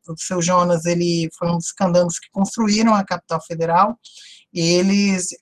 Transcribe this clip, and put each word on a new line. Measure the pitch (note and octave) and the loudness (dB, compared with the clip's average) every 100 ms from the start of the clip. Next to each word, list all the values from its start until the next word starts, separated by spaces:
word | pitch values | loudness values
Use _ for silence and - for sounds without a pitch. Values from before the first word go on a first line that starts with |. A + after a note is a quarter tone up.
| - | -14
o | D#3+ | -12
seu | - F#3 | -6 -4
Jonas, | E3+ F3+ F3 E3+ | 0 2 2 0
ele | E3+ F3 F3 E3+ D#3+ - | 0 0 0 -2 -4 -4
foi | E3+ | -4
um | E3+ | -2
dos | - | -4
candangos | - F#3+ F3 F3 - | -4 0 2 2 -4
que | - | -10
construíram | G3 G3 - G#3+ G#3 A3+ | -4 -4 -2 0 2 4
a | G#3 | 2
capital | G3 F3 - E3 | 0 -8 -6 -8
federal, | - E3 E3 E3+ G#3+ A#3+ - - - - _ | -6 -4 0 2 2 -2 -16 -20 -20 -20 _
e | F3 | -4
eles | E3 F3+ F#3+ G3+ G3+ F#3 F3 - | 0 2 2 2 2 0 -4 -8